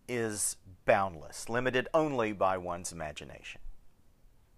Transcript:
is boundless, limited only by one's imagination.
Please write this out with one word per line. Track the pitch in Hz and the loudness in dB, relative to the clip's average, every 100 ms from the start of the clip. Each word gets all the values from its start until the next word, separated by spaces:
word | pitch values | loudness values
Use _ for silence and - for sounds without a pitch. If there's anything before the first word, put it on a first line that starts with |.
| - | -6
is | 123 113 104 - - 95 - | -2 -2 0 -2 -4 -14 0
boundless, | - 107 98 80 - - - | 4 6 4 -4 -12 -10 -2
limited | 117 127 123 123 | 2 4 2 2
only | 160 156 131 110 | 2 2 2 0
by | 98 95 92 | 4 2 2
one's | 87 87 - | -2 -4 -6
imagination. | 82 76 76 71 - - - - - - - - - - - - | -6 -8 -8 -12 -14 -14 -10 -10 -10 -14 -20 -20 -20 -20 -20 -20